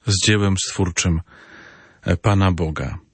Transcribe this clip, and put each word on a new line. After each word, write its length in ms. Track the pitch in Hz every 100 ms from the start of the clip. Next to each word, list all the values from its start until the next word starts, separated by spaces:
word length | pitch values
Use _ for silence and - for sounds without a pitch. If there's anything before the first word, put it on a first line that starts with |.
| -
z 200 | 98 -
dziełem 300 | 104 101 95
stwórczym, 640 | - - 90 - 92 82 - - - - - - - _
e, 160 | - 85
Pana 340 | 107 101 95
Boga. 460 | 87 80 76 67 76 _